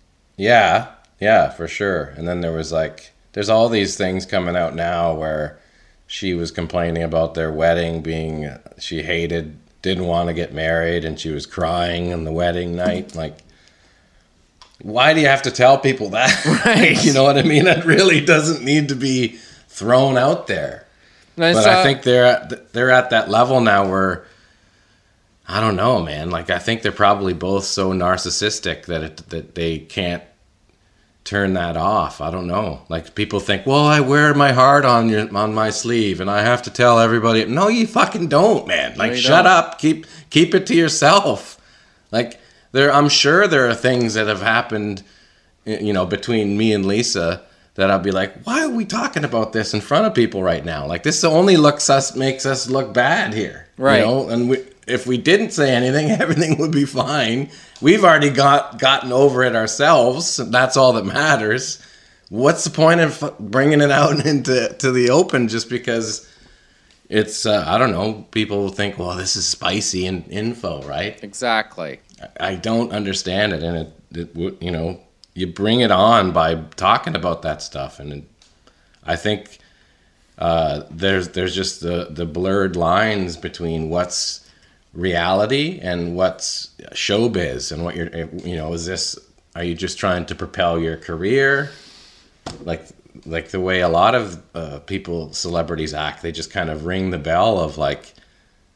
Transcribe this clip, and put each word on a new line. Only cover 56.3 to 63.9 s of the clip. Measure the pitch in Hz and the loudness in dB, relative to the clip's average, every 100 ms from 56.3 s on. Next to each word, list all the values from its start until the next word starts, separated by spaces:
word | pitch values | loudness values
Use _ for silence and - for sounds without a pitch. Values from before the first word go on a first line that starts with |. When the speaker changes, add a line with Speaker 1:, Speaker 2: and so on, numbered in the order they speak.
| 156 160 - | 0 2 0
Speaker 1:
would | 160 | 0
be | 143 139 | 0 0
fine. | 127 120 147 113 123 143 - - - | -2 -2 -2 0 -2 -4 -12 -20 0
We've | 135 190 | 4 6
already | 180 156 147 | 6 6 4
got, | 135 139 143 - 117 | 4 4 4 2 -2
gotten | 131 139 127 | 0 0 0
over | 127 143 127 | 4 4 4
it | 127 113 | 2 2
ourselves. | 110 - 151 151 120 135 165 - | -2 0 4 6 4 0 -4 -6
That's | 120 123 131 135 | 0 2 2 4
all | 127 | 4
that | 113 98 | 4 -2
matters. | 135 156 135 107 127 - - - - _ _ _ | -2 0 0 0 -2 -4 -12 -16 -20 _ _ _
What's | 104 143 165 | 0 2 2
the | 156 | -4
point | - 160 170 | 2 4 4
of | 156 - 147 - | 2 -2 -10 -10
bringing | 107 123 143 147 | -4 0 4 4
it | 143 | 4